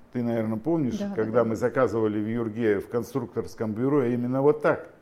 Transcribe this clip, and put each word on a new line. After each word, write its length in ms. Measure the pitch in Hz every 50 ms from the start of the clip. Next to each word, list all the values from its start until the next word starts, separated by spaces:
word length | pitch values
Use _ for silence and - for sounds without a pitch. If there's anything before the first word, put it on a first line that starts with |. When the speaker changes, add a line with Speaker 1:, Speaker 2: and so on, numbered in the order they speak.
| - - -
Speaker 1:
ты, 80 | 123
наверное, 380 | 120 120 117 117 110 110 113 107
помнишь, 400 | - 151 170 165 143 120 107 -
Speaker 2:
Да, 100 | - 202
да, 60 | 202
Speaker 1:
когда 280 | 113 110 110 110 120 113
Speaker 2:
да. 60 | 113
Speaker 1:
мы 60 | 113
заказывали 640 | 98 120 117 - 139 127 107 110 113 110 107 104 107
в 80 | 104
Юрге 520 | 110 113 120 117 110 104 117 117 107 101 95
в 100 | - -
конструкторском 840 | - 120 110 - - 135 117 - - 117 92 92 - - 113 107 101
бюро 300 | 113 127 135 147 147 123
именно 380 | 120 123 120 120 123 127 135 139
вот 180 | 147 147 151
так. 280 | - 165 143 - - - - -